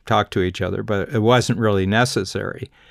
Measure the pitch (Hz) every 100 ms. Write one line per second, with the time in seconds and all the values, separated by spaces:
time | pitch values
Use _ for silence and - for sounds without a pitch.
0 | - 110 104 - 92 92 92 95 107 104
1 | 92 120 107 123 117 120 110 101 95 110
2 | 123 - 92 - 98 - - _ -